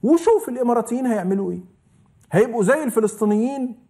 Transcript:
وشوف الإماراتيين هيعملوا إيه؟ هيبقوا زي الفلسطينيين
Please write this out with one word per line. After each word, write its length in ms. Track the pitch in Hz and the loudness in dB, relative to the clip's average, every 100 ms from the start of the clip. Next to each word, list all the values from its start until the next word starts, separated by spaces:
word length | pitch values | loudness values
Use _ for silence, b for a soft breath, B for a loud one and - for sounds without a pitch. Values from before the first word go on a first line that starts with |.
وشوف 460 | 226 330 370 440 427 | 4 2 4 2 0
الإماراتيين 580 | 247 240 240 220 240 254 | -4 0 0 0 -4 -2
هيعملوا 460 | 214 180 196 190 | -2 -2 -2 -2
إيه؟ 80 | 180 180 _ _ _ _ _ _ | -8 -12 _ _ _ _ _ _
هيبقوا 300 | 165 240 233 | 0 2 2
زي 200 | 196 285 | 2 2
الفلسطينيين 920 | 294 220 214 214 208 208 240 277 254 226 _ | 0 0 -2 0 0 0 0 -4 -8 -10 _